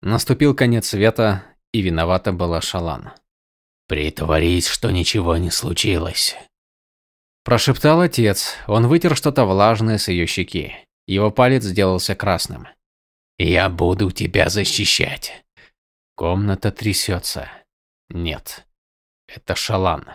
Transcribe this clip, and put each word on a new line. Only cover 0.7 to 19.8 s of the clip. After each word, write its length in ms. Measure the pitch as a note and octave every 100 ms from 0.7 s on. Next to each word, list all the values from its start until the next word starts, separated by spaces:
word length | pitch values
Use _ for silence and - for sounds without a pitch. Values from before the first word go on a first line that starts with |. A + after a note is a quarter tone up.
| A#2 -
света, 560 | G#2 G#2+ A2 A2 F#2+ - _ _
и 100 | A2+
виновата 500 | F#2 E2 E2+ F#2 -
была 300 | F2+ F2 E2
Шалан. 500 | - - E2+ - - - _ _ _ _ _ _ _
"Притворись, 800 | D2+ D2+ - D#2+ D#2 E2 F2 -
что 240 | - -
ничего 460 | F2+ E2+ A2 F2 E2
не 140 | F2
случилось", 840 | - - E2 - F2 F2 F#2 - - - _ _ _ _ _ _ _ _ _
прошептал 580 | - A#2+ - B2+ D3+ D#3+
отец. 540 | F3 - A2+ G2 - - -
Он 200 | G#2 A#2+
вытер 280 | E3 E3+ D3
что-то 300 | - C#3 A#2
влажное 520 | F#2+ G#2 A2 A2+ G#2+
с 100 | -
ее 180 | F2+ E2
щеки. 500 | - F2 F#2 - - _ _ -
Его 240 | G2 G#2
палец 320 | G#2 B2+ C3
сделался 520 | G#2 F#2 G2 F#2 - G2
красным. 520 | G2+ F2 - D2 - _ _ _ _ _ _ _
"Я 320 | E2 F2 F#2+
буду 420 | E2+ E2+ F#2 G2
тебя 380 | F2 F2 F#2 F2
защищать". 920 | F#2+ F#2+ - G2+ - - - - - _ _ - _ _ _ _ -
Комната 500 | F2 F#2 G2+ F#2+ G#2
трясется. 760 | G2 G#2+ F#2 - F2 - - C2+ - _ _ _ _ _
Нет. 580 | B2+ E2+ D#2 - - _ _ _ _ _ _ _
Это 300 | - - -
Шалан. 500 | - A2